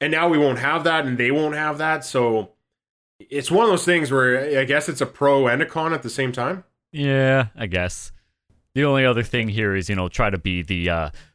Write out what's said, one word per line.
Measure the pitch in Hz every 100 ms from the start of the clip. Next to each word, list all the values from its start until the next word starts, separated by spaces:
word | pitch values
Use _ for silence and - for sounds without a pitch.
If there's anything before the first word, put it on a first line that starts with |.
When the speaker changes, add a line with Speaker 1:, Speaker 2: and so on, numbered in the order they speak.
Speaker 1:
And | 143
now | 156 175
we | 156
won't | 147 120
have | 139 160
that, | 160 160
and | 139 123
they | 123
won't | 143 151
have | 151 156 147
that, | 160 156
so | - 131 120 110 98 _ _ _ _ _ _ _
it's | - 143 135
one | 180
of | 226
those | 180
things | 180 175 147
where | 135 127 127 143 139
I |
guess | 135 143 147
it's | 135
a | 135
pro | - 143 139 127
and | 123
a | -
con | 160 160
at | 160
the | 117
same | - 131
time. | 123 127 185 - _ _
Speaker 2:
Yeah, | 151 143 135 135 135 113
I | - 110
guess. | 90 90 - - - _ _ _ _ _
The | 127
only | 147 135
other | 131 120
thing | 117 123 113
here | 107 107
is, | 95 90
you | 98
know, | 90
try | - 113
to | 95
be | 92 90
the, | 80 90 87
uh, | 85 78 - -